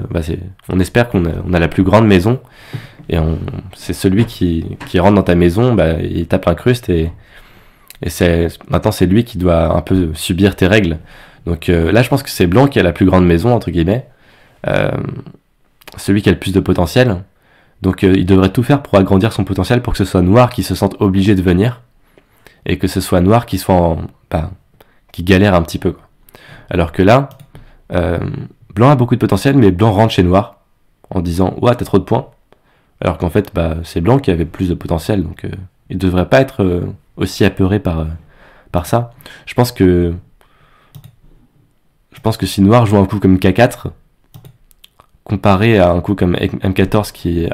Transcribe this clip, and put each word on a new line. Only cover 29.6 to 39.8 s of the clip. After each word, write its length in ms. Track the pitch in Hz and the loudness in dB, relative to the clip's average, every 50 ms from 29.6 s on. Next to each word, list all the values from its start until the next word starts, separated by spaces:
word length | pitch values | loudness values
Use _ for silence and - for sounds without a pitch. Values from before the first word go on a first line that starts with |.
| 117 98 | 4 4
blanc 220 | 92 87 107 117 | 4 4 2 2
rentre 200 | 101 95 113 113 | 4 2 2 2
chez 120 | - - 90 | 2 2 2
noir 380 | 87 90 98 113 - - _ _ _ _ _ _ _ _ _ _ _ | 4 2 2 0 0 -8 _ _ _ _ _ _ _ _ _ _ _
en 100 | - 92 | -8 -6
disant : « 320 | 82 87 85 87 92 90 - - | -4 -4 -2 -2 -2 -2 -2 -2
Ouah, 140 | - 123 120 | 0 0 0
t'as 100 | 123 92 | 0 -2
trop 140 | - - 98 | 0 0 -2
de 40 | 92 | 0
points. » 260 | - 110 123 143 - _ _ _ _ _ _ _ _ _ _ _ _ _ _ | 0 -4 -4 -4 -6 _ _ _ _ _ _ _ _ _ _ _ _ _ _
Alors 180 | - 90 85 80 | -4 -4 -4 -2
qu'en 100 | 92 87 | -4 -2
fait, 240 | 80 101 - - - | 0 -2 -2 -2 -4
bah, 220 | 87 82 80 80 82 85 | -4 -4 -2 -4 -6 -10
c'est 180 | - - - | -8 -6 -4
blanc 160 | 82 101 127 139 | 0 2 0 2
qui 140 | 139 - | 2 0
avait 140 | 90 80 82 | -2 -2 -2
plus 220 | 80 - - 95 87 | -6 -4 -6 -4 -4
de 40 | 85 | -4
potentiel, 480 | - - - 85 80 - - 107 98 | -6 -4 -6 -6 -6 -2 -4 -4 -4
donc, 240 | 82 85 87 - - | -4 -6 -8 -12 -12
euh, 60 | 98 95 95 92 - _ _ _ _ | -12 -12 -14 -16 -18 _ _ _ _
il 80 | - 92 | -8 -4
devrait 280 | 95 92 87 90 90 85 | -2 -2 0 0 0 2
pas 140 | - 135 | 2 2
être, 220 | 135 135 - - 101 | 2 0 -2 -2 -2
euh, 180 | 92 87 87 95 98 98 - _ _ _ - | -2 0 -2 -4 -8 -10 -14 _ _ _ -8
aussi 280 | 92 95 - - 110 | -8 -8 -6 -4 -4
apeuré 320 | 95 - - 98 90 101 104 | -4 0 0 0 0 0 -2
par, 220 | - 92 85 80 | -2 -4 -4 -4
euh, 60 | 80 78 80 80 - - _ _ - - _ _ _ _ | -6 -6 -8 -12 -16 -20 _ _ -20 -20 _ _ _ _
par 160 | - 87 85 - | -6 -6 -4 -2
ça. 240 | - 117 120 120 - - - - - - - | -4 -4 -4 -4 -12 -20 -20 -20 -20 -20 -20
Je 80 | - - | -8 -2
pense 180 | - 123 120 | 0 0 0
que, 440 | - - | 2 2